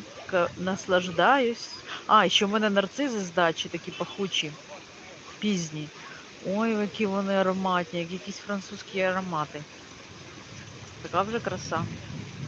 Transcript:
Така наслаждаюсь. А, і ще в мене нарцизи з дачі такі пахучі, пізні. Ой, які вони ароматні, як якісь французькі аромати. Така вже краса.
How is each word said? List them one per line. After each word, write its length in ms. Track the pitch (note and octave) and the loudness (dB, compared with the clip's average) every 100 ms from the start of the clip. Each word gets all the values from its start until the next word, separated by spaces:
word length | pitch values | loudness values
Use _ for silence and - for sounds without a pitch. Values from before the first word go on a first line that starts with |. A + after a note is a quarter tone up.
| - - | -8 -12
Така 320 | - F#3 F3 - | -2 2 2 0
наслаждаюсь. 1120 | F3+ F#3+ - F#3 F3+ E3+ F3+ C#4 A#3+ A#3 - - - - - | -2 -2 4 4 4 4 6 6 4 0 -8 -14 -12 -10 6
А, 180 | G#3+ | 8
і 60 | F3+ | 8
ще 160 | - G3+ | 6 4
в 40 | |
мене 200 | G#3+ G#3+ | 4 4
нарцизи 500 | G3+ F#3+ - C#4+ A3+ | 4 2 0 0 0
з 100 | F#3 | 0
дачі 380 | E3+ E3+ D#3 - | 4 4 4 -4
такі 220 | E3+ - | -6 -6
пахучі, 600 | D#3+ F3+ - G3 - D#3 D3+ - - - - - - - - | -6 -6 -4 -2 0 -2 -6 -14 -16 -16 -18 -18 -16 -16 -4
пізні. 500 | G#3 F#3+ E3 D3+ D3+ - - - - - - | 0 2 0 -6 -8 -10 -16 -16 -16 -10 -4
Ой, 240 | G3 A3+ | 0 2
які 360 | G#3+ G#3 - G#3+ | 2 0 0 0
вони 280 | F#3+ G3 | 2 2
ароматні, 680 | G3 F#3 F#3+ F#3+ F3+ F3 F3 | 4 4 4 2 2 2 -2
як 100 | E3+ | -4
якісь 260 | F#3 - G3 | -6 -8 -10
французькі 640 | - G3+ F#3 G3+ - F#3+ | -6 -6 -6 -12 -6 0
аромати. 640 | F#3 F#3 F#3+ D#3+ D3+ D3 D3 - - - - - - - - - - - - - | 2 2 0 -2 -4 -6 -12 -16 -18 -18 -18 -18 -16 -16 -16 -16 -16 -16 -16 -14
Така 200 | D#3+ E3+ | -4 0
вже 180 | G3 A3+ | 0 -2
краса. 440 | G3 F#3 - E3 E3 E3 - D#3+ - - | -4 -6 -4 -4 -4 -8 -10 -10 -10 -10